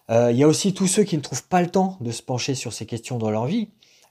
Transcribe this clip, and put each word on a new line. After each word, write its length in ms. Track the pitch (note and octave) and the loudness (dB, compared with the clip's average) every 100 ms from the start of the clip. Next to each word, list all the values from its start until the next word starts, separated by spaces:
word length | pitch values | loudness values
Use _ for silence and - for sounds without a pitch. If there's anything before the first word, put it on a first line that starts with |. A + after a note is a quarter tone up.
| - | 0
Euh, 220 | A2+ A#2+ | 2 4
il 40 | A#2+ | 6
y 60 | |
a 60 | D3 | 4
aussi 260 | D3+ G3+ | 4 0
tous 140 | F#3+ F#3+ | 0 0
ceux 160 | G#3+ | 2
qui 120 | G#3 D#3 | 2 0
ne 60 | |
trouvent 240 | - C3+ - | -4 -10 -2
pas 160 | F3+ | 0
le 60 | E3+ | 2
temps 280 | G3 F#3 F#3+ | 0 0 -4
de 100 | A#2 | -8
se 120 | A2+ | -8
pencher 320 | - B2+ - | -6 -4 -4
sur 180 | C3 A#2 | -4 -6
ces 140 | - G#2+ | -10 -8
questions 320 | A2+ - B2 | -10 -6 -4
dans 120 | A2 | -2
leur 160 | G#2+ B2+ | 0 -2
vie. 240 | A3+ G#3+ _ _ _ _ | -2 -4 _ _ _ _